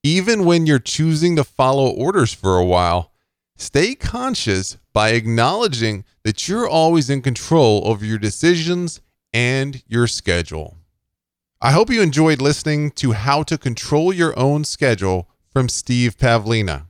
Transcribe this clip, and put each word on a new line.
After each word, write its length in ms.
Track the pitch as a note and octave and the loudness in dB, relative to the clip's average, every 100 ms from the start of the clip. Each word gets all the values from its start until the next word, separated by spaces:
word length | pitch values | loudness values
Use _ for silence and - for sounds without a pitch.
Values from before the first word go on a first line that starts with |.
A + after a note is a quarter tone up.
Even 420 | D3 F3 F#3 A3 | 2 0 0 2
when 220 | E3+ E3+ D#3+ | 2 2 4
you're 120 | C#3 | 0
choosing 580 | - - D#3+ D#3 F3 E3 | 0 -2 0 2 2 0
to 80 | |
follow 440 | C3+ - C3 C#3 C3 | -2 0 0 2 0
orders 440 | - C#3 F#3+ A#2+ | 0 -2 0 0
for 240 | - F#2+ F#2 | 0 0 2
a 80 | |
while, 480 | F2+ F2+ F2 F2 E2+ _ _ _ _ _ | 4 2 2 0 -4 _ _ _ _ _
stay 380 | - C#3 G3 | -4 0 0
conscious 840 | C4+ - A#3+ C4 B3 - F#2+ G2 - _ | -2 -6 -4 -6 -4 -2 -2 -4 -12 _
by 180 | G#2+ A2 | 0 2
acknowledging 960 | A#2 A2 A2+ B2 G3+ A3+ B2 A2+ G2+ - _ | 0 0 0 2 0 -2 -2 -4 -4 -12 _
that 240 | G#2+ G#2 - | -6 -4 -4
you're 200 | G#3+ G#3+ | -4 0
always 420 | D#3+ D#3+ E3+ B2+ | 2 4 2 0
in 100 | C#3 | -2
control 640 | C3 A#2 - E3 A#2+ G#2 | -2 -6 0 4 4 4
over 200 | G#2+ G#2+ | 0 -2
your 140 | G#2+ A2 | -4 -4
decisions 840 | G#2 - E3 F3 D#3+ F3 E3+ - _ _ _ | -4 0 2 2 0 -4 -4 -10 _ _ _
and 500 | A2+ B2 C3+ C#3 B2+ _ | -2 0 -2 -4 -8 _
your 200 | A#2 A#2+ | 0 0
schedule. 680 | - - F2 E2 D#2+ D#2 - _ _ _ _ _ _ _ _ | -2 -2 -2 -2 -8 -12 -18 _ _ _ _ _ _ _ _
I 120 | B2+ | 2
hope 180 | D#3 A#3 | 2 2
you 100 | A#3 | 2
enjoyed 400 | F3+ C#3 D#3+ C#3+ | 2 4 2 4
listening 500 | C#3 D3 D#3 D3+ D3 | 0 0 -2 -2 -4
to 200 | - C3 | -2 -2
How 300 | G#2 B2 C#3+ | 0 0 -2
to 160 | D#3 D#3+ | -2 -4
Control 560 | C3 A2+ - D3 F3 | -4 -6 -2 0 2
Your 220 | F#3 E3 - | 0 -2 2
Own 260 | C3+ D3 | 0 0
Schedule 640 | D3+ - C3+ G#2 F#2+ F#2 E2+ _ _ | -4 -2 0 0 0 -2 -6 _ _
from 160 | C3+ B2 | -2 -2
Steve 480 | - - B2 A#2+ - | -4 -2 0 0 0
Pavlina. 680 | B2 A#2 G#2 A2+ G2 C#2+ | 2 2 0 -2 -2 -6